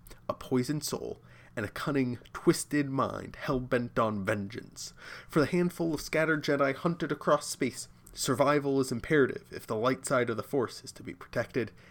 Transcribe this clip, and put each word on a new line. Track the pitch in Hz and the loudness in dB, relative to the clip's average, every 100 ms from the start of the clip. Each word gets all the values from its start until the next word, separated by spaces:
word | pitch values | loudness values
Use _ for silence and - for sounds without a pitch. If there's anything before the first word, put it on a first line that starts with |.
| - - - | -20 -10 -8
a | |
poisoned | - - 127 127 151 | -8 0 2 2 -2
soul, | - - - - - - - | -4 -4 -6 -10 -16 -20 -12
and | - | -6
a | 104 | -6
cunning, | - - 143 123 117 - | -4 0 2 2 -2 -10
twisted | - 180 156 - 147 139 | 2 2 2 0 -2 0
mind | 135 110 - - - | 0 0 -2 -10 -8
hell-bent | - 131 123 123 120 - | -2 -2 0 0 0 0
on | 113 104 | 0 0
vengeance. | 95 107 98 - - - - - - - - | 0 -2 -4 -8 -14 -14 -16 -16 -16 -16 0
For | 165 | 2
the | 135 | 4
handful | 175 175 - 165 | 4 2 0 -2
of | 151 | -2
scattered | - 156 160 151 | -2 0 2 2
Jedi | 151 139 135 | 2 2 2
hunted | 131 170 170 151 | 2 -2 -2 -4
across | 151 - 147 - | -2 2 2 2
space, | - 131 - - - - | -2 -2 -2 -12 -18 -16
survival | - - 131 139 147 143 135 | -4 0 4 4 4 2 2
is | 131 | 0
imperative | 117 - 156 127 - - | -2 4 6 6 2 -10
if | 82 - | -12 -4
the | |
light | 110 123 131 | 0 2 0
side | - 131 120 | 0 2 2
of | 104 | -2
the | |
Force | - 143 113 - | -2 -2 -2 -6
is | - | -14
to | - | -14
be | - | -14
protected | - - 123 113 135 104 - - | -14 -6 -4 -2 -2 -2 -6 -20